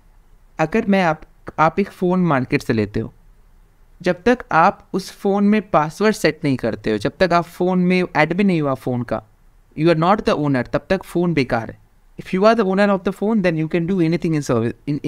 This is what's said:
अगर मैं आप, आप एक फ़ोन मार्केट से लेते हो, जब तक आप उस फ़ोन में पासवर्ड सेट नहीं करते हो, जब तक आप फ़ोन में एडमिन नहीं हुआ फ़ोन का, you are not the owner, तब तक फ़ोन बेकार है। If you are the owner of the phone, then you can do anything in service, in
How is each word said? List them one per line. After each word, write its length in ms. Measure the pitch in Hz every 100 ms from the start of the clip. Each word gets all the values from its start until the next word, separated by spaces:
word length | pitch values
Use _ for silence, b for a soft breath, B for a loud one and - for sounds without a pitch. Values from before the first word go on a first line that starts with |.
| _ _ _ - _ -
अगर 280 | 160 220 220
मैं 140 | 196
आप, 180 | 175 156 - _ - -
आप 220 | 156 165
एक 100 | 196
फ़ोन 300 | - 180 185 175
मार्केट 360 | 139 127 147
से 100 | -
लेते 280 | 113 104 110
हो, 120 | 110 - - _ - _ _ _ - -
जब 220 | 175 180
तक 220 | - 247 -
आप 340 | 156 175 202 -
उस 180 | 190 -
फ़ोन 320 | - 202 202
में 160 | 202 214 208
पासवर्ड 440 | 170 151 - 214
सेट 260 | 208 165 156
नहीं 120 | 143 127
करते 340 | 117 107 -
हो, 80 | 107
जब 140 | 120 -
तक 120 | 190
आप 120 | 170
फ़ोन 340 | 170 - 180 185
में 240 | 180 185 175 -
एडमिन 300 | 156 170 208
नहीं 140 | 170
हुआ 120 | 143
फ़ोन 280 | 131 - 123
का, 200 | 120 110 - _ _ _ _ -
you 180 | 156
are 60 | 165
not 240 | 170 208 220
the 100 | 202
owner, 280 | 147 135 120
तब 140 | 147 -
तक 120 | 190
फ़ोन 300 | - 175 175
बेकार 360 | 160 127 120 113
है। 100 | - _ _ _ -
If 160 | -
you 100 | 185 208
are 80 |
the 100 | 233
owner 220 | 190 190 202
of 100 | 196
the 80 | 185
phone, 280 | 190 202 226
then 120 | 180 160
you 100 | 156
can 120 | 175 165
do 80 | 196 165
anything 280 | 170 170 156
in 40 | 139
service, 280 | 123 113 - -
in 100 | 147